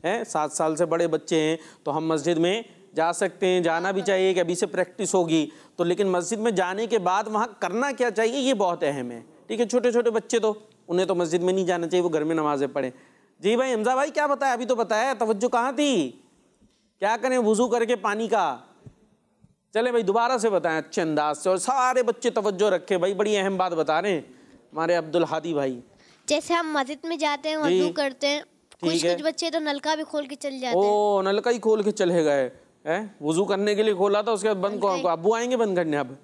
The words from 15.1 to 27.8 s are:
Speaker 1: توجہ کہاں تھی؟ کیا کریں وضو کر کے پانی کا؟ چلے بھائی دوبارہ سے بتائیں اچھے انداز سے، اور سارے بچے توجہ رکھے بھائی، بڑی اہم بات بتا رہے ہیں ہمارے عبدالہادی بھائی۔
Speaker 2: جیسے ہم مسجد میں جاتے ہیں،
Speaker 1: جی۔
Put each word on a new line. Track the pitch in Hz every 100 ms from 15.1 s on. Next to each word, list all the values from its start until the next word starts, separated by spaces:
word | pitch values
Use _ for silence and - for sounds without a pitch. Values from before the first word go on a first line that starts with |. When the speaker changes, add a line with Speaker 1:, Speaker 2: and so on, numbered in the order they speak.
| 240
Speaker 1:
توجہ | 226 214 240
کہاں | 240 247
تھی؟ | 262 294 233 139 - _ _ _ _ _ _ _ _
کیا | 196 226
کریں | 254 254
وضو | 214 220 247
کر | 240
کے | 226 240
پانی | 202 208 226
کا؟ | 220 165 120 - _ - _ _ _ _ _ _ _ _
چلے | 214 247
بھائی | 240
دوبارہ | 196 208 233 254
سے | 220
بتائیں | 190 170 160
اچھے | 156 -
انداز | 165 151 151 143
سے، | 185
اور | 185
سارے | - 269 254 254
بچے | 240 233 240
توجہ | 226 208 185
رکھے | 208 180 - 190
بھائی، | 180
بڑی | 196 214 208
اہم | 196 190
بات | 185
بتا | 165 156 156
رہے | 202
ہیں | 170 127 - - - _
ہمارے | 151 165
عبدالہادی | 175 160 165 165 160 160
بھائی۔ | 151 135 120 - _ - - -
Speaker 2:
جیسے | 294 -
ہم | 339 320
مسجد | 294 262 294
میں | 330 330
جاتے | 302 285 311
ہیں، | 311 302
Speaker 1:
جی۔ | 254